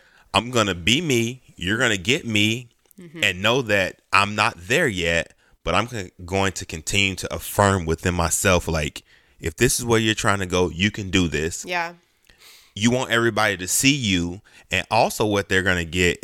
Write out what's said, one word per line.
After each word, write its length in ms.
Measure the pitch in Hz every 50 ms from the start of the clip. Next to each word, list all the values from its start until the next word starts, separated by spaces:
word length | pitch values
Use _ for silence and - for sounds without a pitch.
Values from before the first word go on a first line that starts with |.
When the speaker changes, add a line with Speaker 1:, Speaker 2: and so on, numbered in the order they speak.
| _ _ _ _ _ _
Speaker 1:
I'm 180 | - 98 107 123
gonna 240 | 127 117 107 101 90
be 240 | 87 85 107 113 151
me. 420 | 180 151 131 117 117 117 131 131 _ _ _
You're 200 | - 85 90 107 117
gonna 180 | 131 117 107 98
get 260 | 85 110 131 - -
me. 420 | 117 110 104 104 107 113 127 123 117 _ _ _ _ _ -
Speaker 2:
Mm-hmm. 240 | 180 165 147 170 110
Speaker 1:
and 180 | 101 92 -
know 180 | - 110 120 139
that 380 | 123 107 104 101 92 85 - - _ _
I'm 220 | - 98 101 101 107
not 200 | 107 107 113 -
there 320 | - 87 92 123 170 175 127
yet, 460 | 98 90 85 82 85 82 - - _ _ _ _ _ _ _
but 100 | 82 85
I'm 120 | 95 110 123
g-, 220 | 120 107 90 - - - 90
going 280 | 85 98 98 98 98
to 120 | 90 - -
continue 500 | - - 82 78 - - 101 98 95 92
to 180 | - - - -
affirm 500 | 85 - - - - 101 101 98 95 82
within 300 | 80 82 - - 92 87
myself, 540 | 87 82 80 - - - 101 92 87 - -
like, 340 | 82 80 76 76 - - - _ _ _ _ _ _ _
if 180 | - 82 -
this 220 | - 117 - - -
is 60 | 120
where 160 | 117 113 113
you're 140 | 113 110 107
trying 240 | - - 110 98 98
to 80 | 95
go, 240 | 90 90 90 92 82
you 200 | 80 82 95 107
can 200 | - 113 104 92
do 180 | 87 95 90 80
this. 360 | 73 73 78 82 - - -
Speaker 2:
Yeah. 260 | 180 180 175 170 170 175 170 _ _ _ _ _ - _ _ - - - - _ _ _
Speaker 1:
You 160 | 98 104 120
want 200 | 120 127 131 85
everybody 460 | 113 117 117 117 107 107 107 107 98 87
to 100 | 113 -
see 260 | - - - 135 147
you, 460 | 143 120 101 92 87 85 87 87 104 - - _ - - _
and 160 | - 95 85 -
also 360 | 110 113 139 214 - - 117
what 220 | 107 101 101 98 -
they're 120 | 98 95
gonna 220 | 92 98 90 87 85
get 340 | 80 76 90 90 87 - -